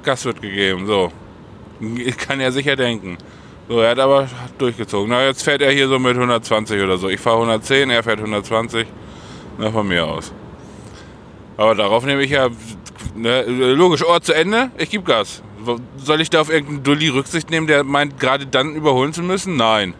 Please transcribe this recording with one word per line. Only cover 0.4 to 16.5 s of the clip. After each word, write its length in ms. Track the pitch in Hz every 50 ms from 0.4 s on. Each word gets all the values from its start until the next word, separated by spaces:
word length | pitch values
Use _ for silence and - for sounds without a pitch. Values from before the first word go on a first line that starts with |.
gegeben, 440 | - 104 95 101 98 95 95 90 95
so. 260 | 104 107 101 92 85 - - - - - - - - - - - - - - 110 110 117 123 120 123 120 -
Kann 220 | - - 139 135
er 120 | 131 131
sicher 240 | 127 139 139 147 139
denken. 420 | 131 127 120 117 107 95 95 87 82 - - - - - - - - - -
So, 100 | 113 117
er 120 | 113 113
hat 80 | 120 127
aber 280 | 135 135 139 139 139 131 123 123 123 123 - -
durchgezogen. 520 | 139 123 117 117 113 - - 101 101 107
Na, 140 | 120 123 131
jetzt 200 | 135 135 - -
fährt 180 | 151 143 139
er 100 | 143 139
hier 160 | 139 139 139 131
so 120 | 135 131
mit 180 | 127 127 123 123
hundertzwanzig 640 | 123 123 120 117 113 - 113 107 107 - 110 101
oder 160 | 98 95 92 90
so. 100 | 92 95
Ich 140 | 92 101
fahr 160 | - 120 113 113
hundertzehn, 540 | 113 117 113 110 110 - 139 135 139 131
er 120 | 120 117 113
fährt 160 | 117 110 104
hundertzwanzig. 680 | 107 107 110 104 98 - 117 113 113 110 117 113 113 110 - - - - - - - - - - - - - -
Na, 140 | 110 107
von 160 | 110 110 104 98
mir 180 | 90 87 82
aus. 280 | 78 73 76 - - - - - - - - - - - - - - - - - - - - - - - - - - -
Aber 200 | - 107 110 110
darauf 280 | 98 107 98 107 117 123
nehme 200 | 139 143 139 139
ich 80 | 135
ja, 180 | 143 143 131 123 117 113 110 113 113 87 - - - - - - -
ne, 280 | 101 113 117 123 131 120
logisch, 600 | 107 123 127 131 127 131 143 180 180 165 143 175
Ort 220 | 165 170 170 -
zu 80 | - 156
Ende, 380 | 156 165 185 214 233 262 254 - -
ich 120 | 160 -
geb 160 | - 208 175
Gas. 380 | 165 131 113 101 - - - - 107 101 101
Wo, 180 | 107 120 120 117 123 117 -
soll 240 | 135 135 135 151 156
ich 100 | 160 156
da 120 | - 160
auf 80 | 156
irgendeinen 340 | 151